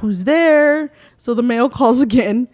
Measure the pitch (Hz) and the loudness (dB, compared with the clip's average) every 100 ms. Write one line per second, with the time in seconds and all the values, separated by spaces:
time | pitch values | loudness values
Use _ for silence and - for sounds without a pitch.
0 | 214 190 185 311 330 302 294 294 302 _ | -4 -4 0 2 4 4 2 0 -4 _
1 | _ _ - 233 240 233 254 - 254 247 | _ _ -6 -2 -2 0 -2 0 0 2
2 | 269 226 208 214 247 | 2 0 0 -2 -4